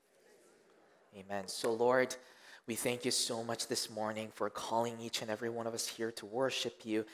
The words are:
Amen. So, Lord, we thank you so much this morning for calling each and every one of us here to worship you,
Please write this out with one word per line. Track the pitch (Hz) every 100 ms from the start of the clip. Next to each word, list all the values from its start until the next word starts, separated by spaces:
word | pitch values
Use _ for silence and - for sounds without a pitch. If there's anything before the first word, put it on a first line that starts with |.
| _ _ - - - - _ - - - _ 101
Amen. | 95 101 95
So, | - 123
Lord, | 113 120 127 127 - - - - - -
we |
thank | 113 127 120 127
you |
so | - - 117
much | 117 117 -
this | 120 -
morning | 107 107 107 110
for | - 104
calling | - - 113 117 113
each | 117 -
and | 113
every | 107 117
one | 117 113
of |
us | 113 -
here | - 113
to | 117 104
worship | 113 131 123 120 -
you, | 113 107 110